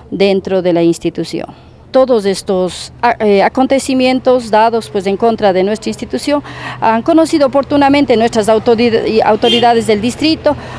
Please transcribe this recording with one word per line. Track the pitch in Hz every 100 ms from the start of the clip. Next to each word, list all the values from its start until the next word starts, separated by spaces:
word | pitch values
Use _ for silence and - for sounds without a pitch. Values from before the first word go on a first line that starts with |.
| -
dentro | 175 196 190 190 190
de | 180
la | 170
institución. | 170 165 170 170 165 156 - - - - -
Todos | 175 180 233 196
estos, | 190 - 185 180 - - -
a-, | 240 - 214
eh, | 196
acontecimientos | - - 262 269 - 262 254 262 254 254 233
dados, | 214 226 226 -
pues, | 208 185
en | 196
contra | 233 220 208
de | 185
nuestra | 196 214 220
institución | 214 233 - - 294 - - - -
han | 220 226
conocido | 233 320 320 320 269
oportunamente | 277 - 285 277 285 277 220
nuestras | 233 233 208
autorida-, | 220 233 226 240 220 -
y | 220
autoridades | - 214 - 233 240 233 214
del | 208
distrito. | 240 - 311 320 302 277 -